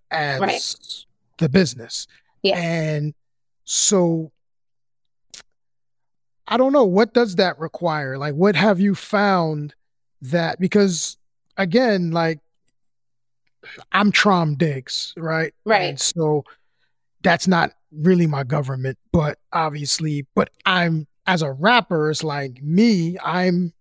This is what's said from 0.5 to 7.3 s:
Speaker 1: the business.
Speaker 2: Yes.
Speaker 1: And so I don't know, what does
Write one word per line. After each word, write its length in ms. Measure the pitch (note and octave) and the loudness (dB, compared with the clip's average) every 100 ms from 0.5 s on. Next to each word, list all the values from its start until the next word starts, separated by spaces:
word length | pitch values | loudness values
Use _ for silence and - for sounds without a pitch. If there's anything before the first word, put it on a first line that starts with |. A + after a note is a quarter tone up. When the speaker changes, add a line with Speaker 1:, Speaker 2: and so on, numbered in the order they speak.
| - - - - - - _ _ - | -2 -6 -10 -14 -18 -18 _ _ -4
Speaker 1:
the 100 | D#3 | 2
business. 580 | F3+ D3+ A#2+ A#2 - - _ _ _ | 2 2 -2 -12 -12 -12 _ _ _
Speaker 2:
Yes. 160 | G3 F3+ | -2 -2
Speaker 1:
And 560 | E3+ E3 D#3 D3+ D3+ - _ _ _ _ | -2 -2 -2 -4 -4 -8 _ _ _ _
so 680 | - - - G3 F3 E3 D#3+ _ _ _ _ _ _ _ _ _ _ - - _ _ _ _ _ _ _ _ _ - | -6 -2 2 2 2 0 -6 _ _ _ _ _ _ _ _ _ _ -20 -20 _ _ _ _ _ _ _ _ _ -2
I 100 | A#3 | 2
don't 160 | C4 | 4
know, 120 | C#4+ | 4
what 280 | G#3 F#3 A#3+ | 4 4 4
does 240 | B3 A3+ | 2 2